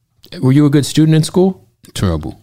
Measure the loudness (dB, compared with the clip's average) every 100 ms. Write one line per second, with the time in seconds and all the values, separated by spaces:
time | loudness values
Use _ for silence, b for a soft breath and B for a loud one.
0 | _ _ -20 -4 0 2 4 2 0 0
1 | 2 2 0 0 0 -2 _ _ -18 -6
2 | -4 -4 -8 -14